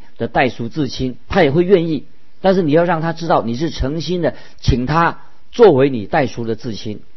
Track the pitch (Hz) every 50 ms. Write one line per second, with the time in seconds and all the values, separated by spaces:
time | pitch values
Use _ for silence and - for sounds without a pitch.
0 | - - - - 113 113 - 165 139 120 - - 117 113 - 160 139 120 - -
1 | 131 127 120 - - - - 196 165 139 135 175 180 180 202 170 170 165 156 127
2 | - - - - - - - - - 190 190 190 175 143 143 165 175 175 175 156
3 | 160 165 160 165 165 160 170 131 101 117 117 123 170 151 - - 131 135 156 170
4 | 131 151 185 180 160 123 - - - - - - - - 147 120 127 127 151 165
5 | 170 156 147 - - - - - - - - - 240 196 147 127 139 147 131 113
6 | 98 92 - 160 135 110 - 123 117 113 113 - - 120 101 92 - 110 104 -
7 | - - -